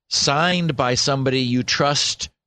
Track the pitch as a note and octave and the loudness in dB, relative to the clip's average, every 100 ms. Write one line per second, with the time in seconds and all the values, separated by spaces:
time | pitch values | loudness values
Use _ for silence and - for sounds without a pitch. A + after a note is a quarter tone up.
0 | _ - - C#3+ F3 F3+ E3+ C3+ B2 B2 | _ -2 0 2 2 0 0 0 0 0
1 | - C#3 C3 C3 B2+ B2 A#2+ - C#3+ C#3+ | 0 0 0 0 0 0 0 0 0 0
2 | - - - - | -2 -4 -10 -16